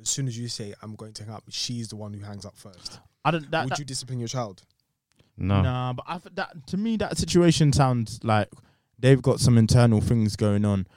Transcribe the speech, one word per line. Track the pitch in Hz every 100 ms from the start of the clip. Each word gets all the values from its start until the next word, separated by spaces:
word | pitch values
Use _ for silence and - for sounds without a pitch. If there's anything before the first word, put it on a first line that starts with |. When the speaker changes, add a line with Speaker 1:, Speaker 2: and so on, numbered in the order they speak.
Speaker 1:
as | 113
soon | - 135
as | 113
you | 120
say, | - 104 101
"I'm | 110
going | 107 110
to | 110
hang | 107
up," | 110 -
she's | - - 120 113
the | 107
one | 104
who | 104
hangs | 104 101 98
up | -
first. | 107 - - - _ _
Speaker 2:
I | 147
don't, | 165 139
that, | 160
Speaker 1:
Would | 135
Speaker 2:
that | 165
Speaker 1:
you |
discipline | 143 131 123 127
your | 117
child? | 131 113 92 _ _ _ _ _ _ _ -
Speaker 3:
No. | 92 98
Speaker 2:
Nah, | 131 127 127
but | 127 -
I | 175
th-, | 190 180
that, | 165 165 -
to | 180
me, | 220 220
that | 208 -
situation | 175 175 175 - 151
sounds | 139 131 123 113 -
like | 113 107 101 - _ _ _ _
they've | 127 135
got | 131 117
some | - 117
internal | 110 123 120 110
things | 101 120 107 -
going | 107 101
on. | 104 98 92